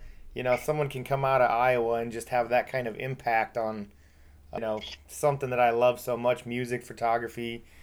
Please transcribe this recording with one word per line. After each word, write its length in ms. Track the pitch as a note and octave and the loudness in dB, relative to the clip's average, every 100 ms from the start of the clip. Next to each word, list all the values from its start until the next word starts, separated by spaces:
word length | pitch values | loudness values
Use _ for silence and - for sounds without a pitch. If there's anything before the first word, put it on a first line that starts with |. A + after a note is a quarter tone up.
| - - - | -14 -16 -12
you 100 | B2 | -4
know, 140 | B2+ B2 | 0 0
someone 320 | - D3+ C#3+ | 0 -2 -2
can 140 | C3+ | -4
come 200 | B2 C#3 C3+ | -4 0 4
out 160 | C3+ | 4
of 80 | A#2+ | 4
Iowa 440 | A#2 B2+ B2 A#2 A#2 | 4 4 4 2 0
and 160 | A#2 | -2
just 180 | A2+ - | -6 -2
have 200 | B2 A#2 | 0 2
that 180 | A#2+ - | 2 2
kind 200 | C3 A#2+ | -2 -4
of 100 | G#2 | -4
impact 600 | C3 C3+ - A2+ A2 A#2+ | -6 -4 0 2 0 -2
on, 340 | A2 G#2+ G2+ - - - - - - | -4 -4 -10 -16 -20 -20 -20 -20 -12
you 60 | - | -6
know, 220 | A2+ G#2+ - - - | -4 -4 -6 -14 -16
something 420 | - D3 C#3 C3 | -2 0 0 0
that 80 | B2 | 2
I 100 | A#2+ | 4
love 280 | A#2 B2 A#2+ | 6 4 4
so 180 | - A#2 | -2 0
much, 280 | A#2+ B2 A#2 | 0 0 -2
music, 380 | A#2+ B2 B2 | -6 -4 -6
photography, 800 | - A#2+ A#2 A#2 A#2 A#2+ A#2 A#2 - - | -8 -2 0 0 -2 -6 -8 -8 -14 -20